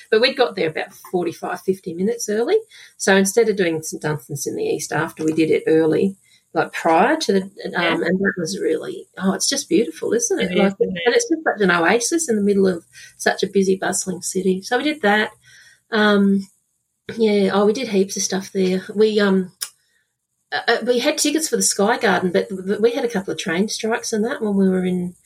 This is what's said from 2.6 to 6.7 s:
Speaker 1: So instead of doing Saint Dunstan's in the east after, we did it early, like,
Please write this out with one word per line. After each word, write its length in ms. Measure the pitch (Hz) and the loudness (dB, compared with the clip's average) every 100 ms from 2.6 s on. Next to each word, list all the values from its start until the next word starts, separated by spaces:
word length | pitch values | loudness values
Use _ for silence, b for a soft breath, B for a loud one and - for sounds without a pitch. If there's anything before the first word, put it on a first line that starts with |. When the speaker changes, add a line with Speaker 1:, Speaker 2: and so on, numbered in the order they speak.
| 440 B B B | -2 B B B
Speaker 1:
So 200 | - 190 | 2 4
instead 340 | 196 - 220 | 4 2 2
of 60 | 202 | 2
doing 260 | 175 160 | 0 -2
Saint 220 | 156 170 | -6 -6
Dunstan's 420 | 156 147 - 143 - | -4 -4 -6 -8 -6
in 100 | 165 | -4
the 80 | |
east 300 | 170 156 - | -4 -4 -4
after, 320 | 147 165 - 156 | -4 -4 -4 -2
we 80 | |
did 160 | 160 156 | 2 2
it 140 | 156 - | 2 4
early, 500 | 160 160 160 196 196 b b b | 4 4 2 0 -2 b b b
like, 180 | 170 - | -4 -4